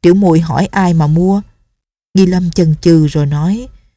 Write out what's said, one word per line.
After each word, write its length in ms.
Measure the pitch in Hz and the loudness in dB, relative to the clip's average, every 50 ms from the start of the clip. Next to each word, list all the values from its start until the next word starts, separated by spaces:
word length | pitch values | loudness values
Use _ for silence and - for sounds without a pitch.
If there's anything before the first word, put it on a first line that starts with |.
tiểu 140 | - 175 180 | 0 2 2
muội 260 | 196 202 180 160 170 | 2 2 2 2 0
hỏi 260 | 165 160 127 135 190 | 0 -2 -4 -4 -4
ai 280 | - - 196 190 175 170 | -4 -2 -2 -2 0 0
mà 120 | 160 151 | 0 0
mua?" 340 | 147 156 170 180 185 196 202 202 - _ _ _ _ _ _ _ _ _ _ _ _ - | 0 0 0 0 0 -2 -2 -4 -8 _ _ _ _ _ _ _ _ _ _ _ _ 0
Nghi 120 | 190 190 | 0 2
Lâm 240 | 180 185 180 180 175 | 2 0 -2 -4 -4
chần 240 | - - 175 160 156 - | -2 0 0 0 0 0
chừ 260 | - 175 165 160 156 | 2 2 2 2 2
rồi 200 | 147 - 156 147 | 0 -2 -2 -4
nói, 420 | 143 147 147 156 180 202 226 254 269 - _ _ _ _ | -2 -4 -2 -2 -2 -4 -4 -8 -14 -20 _ _ _ _